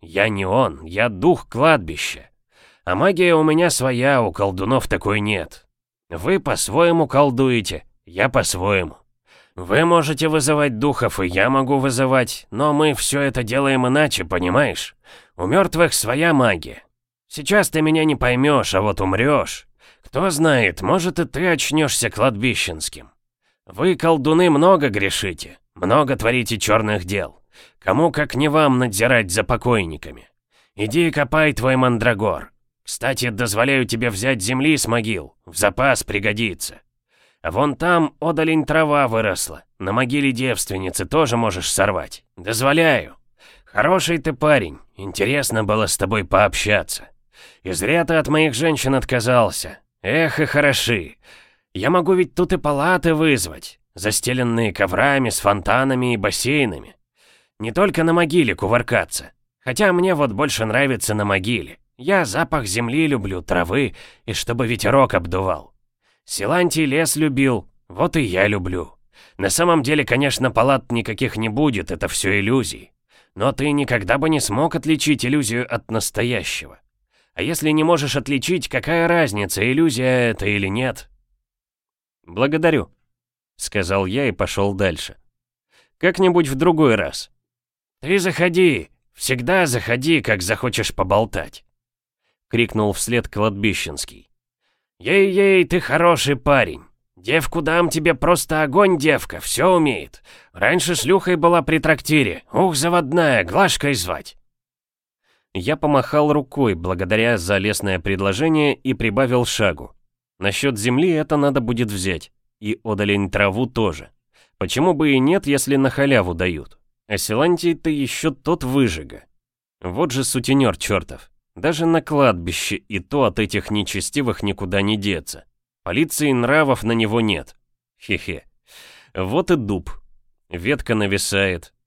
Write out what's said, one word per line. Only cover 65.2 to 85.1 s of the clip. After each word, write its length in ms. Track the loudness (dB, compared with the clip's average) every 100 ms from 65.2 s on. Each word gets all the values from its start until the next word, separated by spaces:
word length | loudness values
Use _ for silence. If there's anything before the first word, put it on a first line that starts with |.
| -2 -2 -2 -4 -8 _ _ _ _ _ -12
Силантий 640 | -6 -2 0 0 0 0
лес 280 | 0 0 0
любил, 540 | 0 2 0 0 -6 _ -10
вот 300 | -2 0 0
и 60 |
я 240 | 0 2 2
люблю. 480 | 0 -2 -6 -8 -16 _ _ -20 -4
На 140 | -2
самом 320 | 2 2 2
деле, 200 | 2 0
конечно, 460 | 0 0 0 0 0
палат 420 | 2 2 2 -2
никаких 460 | -4 -4 -4 -4 -4
не 100 | -4
будет, 440 | 0 0 -2 -6
это 160 | -6 -4
всё 320 | -2 -2 0
иллюзии. 520 | 0 0 -2 -8 -18 _ _ _ _ -4
Но 160 | -4
ты 200 | -2 -2
никогда 460 | 0 0 -2 0 0
бы 120 | 2
не 100 | 0
смог 340 | 0 0 0
отличить 500 | -2 -2 0 0 0
иллюзию 480 | 0 -2 0 -4 -4
от 200 | -8 -4
настоящего. 880 | -4 -4 -2 -2 -2 -4 -8 -10 -20 _ _ _ _ _ -6
А 80 |
если 260 | -4 -2 0
не 140 | 2
можешь 320 | 2 2 0 -4
отличить, 520 | -2 -2 -2 -4 -2
какая 400 | -4 -2 0 2
разница, 560 | 2 2 -2 -4 -2
иллюзия 680 | 0 2 2 2 0 2 0
это 160 | 0 -2
или 200 | -2 -2
нет? 400 | -2 -4 -6 -14 _ _ _ _ _ _ _ _ _ _ _
"Благодарю", 640 | -10 -2 0 2 2 2 -2 _ _ _ _ _ _ -14
сказал 500 | -6 -4 0 0 0
я 200 | 0 -2
и 40 |
пошёл 420 | -2 -4 -2 -2
дальше. 440 | 0 -2 -2 -10